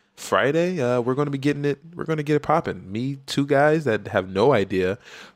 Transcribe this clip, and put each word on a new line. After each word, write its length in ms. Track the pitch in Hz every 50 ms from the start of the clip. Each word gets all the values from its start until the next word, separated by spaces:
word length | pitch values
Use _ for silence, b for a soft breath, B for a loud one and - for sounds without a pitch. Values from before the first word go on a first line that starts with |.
| b b b
Friday, 640 | - - - 101 95 110 135 147 165 170 180 185 165
uh, 180 | 123 120 123 123
we're 140 | 117 123 131
gonna 140 | 139 147 147
be 60 | 143
getting 260 | 139 131 147 143 143 143
it. 160 | 143 139 - - 165 175
We're 80 | 170 151
gonna 200 | 156 160 156 143
get 120 | 147 151
it 60 | 143
popping. 500 | - - 151 170 - - 92 90 92 92
Me, 280 | 98 113 123 139 139 135 -
two 200 | - - 139 143
guys 400 | 139 139 135 147 151 156 165 151
that 240 | 123 110 101 98 -
have 180 | 110 98 95 95
no 220 | 95 95 110 143
idea 460 | 135 107 98 95 101 92 90 92 98 B B B B B B B B